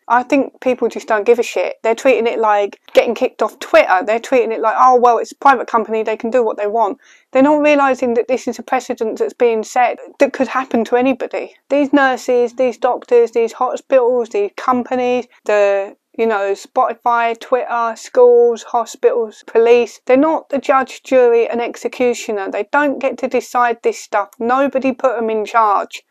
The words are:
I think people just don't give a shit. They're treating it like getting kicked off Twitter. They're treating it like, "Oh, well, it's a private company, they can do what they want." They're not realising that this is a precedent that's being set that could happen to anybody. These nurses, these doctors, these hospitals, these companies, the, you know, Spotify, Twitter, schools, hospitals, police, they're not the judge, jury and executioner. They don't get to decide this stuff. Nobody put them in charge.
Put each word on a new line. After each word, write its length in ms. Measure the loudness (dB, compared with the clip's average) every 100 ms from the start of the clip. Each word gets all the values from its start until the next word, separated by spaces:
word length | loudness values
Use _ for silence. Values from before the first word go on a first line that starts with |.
| -2
I 140 | -2
think 380 | 0 0 -2 -4
people 280 | -4 -2 -4
just 200 | -4 -4
don't 160 | 0
give 140 | 2 2
a 120 | 0
shit. 220 | -4 -4 -4
They're 120 | -2
treating 320 | 0 2 2 0
it 120 | -2
like 420 | 0 0 -2 -8 _
getting 220 | 0 0
kicked 260 | -2 -4 -2
off 180 | -6 -6
Twitter. 420 | 2 2 4 0
They're 260 | 0 -4 0
treating 240 | 0 0
it 80 | -2
like, 160 | -2 4
"Oh, 180 | 4 6
well, 200 | 4 2
it's 160 | -2
a 120 | 0 2
private 220 | 2 0
company, 340 | -4 -2 -4
they 160 | -4 -6
can 120 | -2
do 120 | 0
what 140 | 0 -2
they 80 | -4
want." 320 | 0 -2 -4 _ _ _
They're 180 | 2 4
not 120 | 4
realising 500 | 2 2 2 0 -2
that 140 | -2 -2
this 180 | -4 -4
is 120 | -10
a 40 |
precedent 560 | -4 -4 -4 -6 -6 -4
that's 140 | -6 0 0
being 160 | 0
set 360 | -2 0 0 -2 -12 0
that 160 | 0
could 140 | 0 -4
happen 360 | -4 -2 -4
to 120 | 0 0
anybody. 600 | 0 -2 -6 -8 -10 _ -4
These 240 | -2 2
nurses, 600 | 2 2 0 -2 0 0
these 220 | -2 -2 0
doctors, 540 | -2 -2 2 2 2
these 240 | 0 -2
hospitals, 760 | -2 -4 -6 0 2 2 0 -2
these 240 | -4 -4 -4
companies, 720 | -2 -2 -2 -4 -2 -4 -6 _ -2
the, 500 | 2 2 0 -4 -12 _ -4
you 100 | -2
know, 260 | 0 -2
Spotify, 840 | -4 -4 -2 -2 -2 -2 0 0 -4
Twitter, 540 | -4 -4 -2 -4 -4 -6
schools, 640 | -2 4 6 6 4 0
hospitals, 800 | -4 -4 -4 -2 0 0 -4 -10 -4
police, 520 | 2 4 4 2 -6 0
they're 100 | 2
not 320 | 2 -2 -4
the 100 | -4
judge, 440 | 0 0 -2 -8
jury 460 | 0 2 4 2 0
and 120 | -4
executioner. 880 | -8 -8 -10 -2 -2 -2 -6 -6 -6
They 200 | -6 -2
don't 300 | 0 0 -2
get 180 | -4 -4
to 80 | -4
decide 520 | -4 -2 -2 0 0
this 160 | -4 -4
stuff. 320 | -4 -4 -4 -6
Nobody 540 | -2 0 0 -2 -4
put 240 | -2 -2 -2
them 120 | -2
in 160 | -4
charge. 600 | -2 0 2 0 -4 -12 _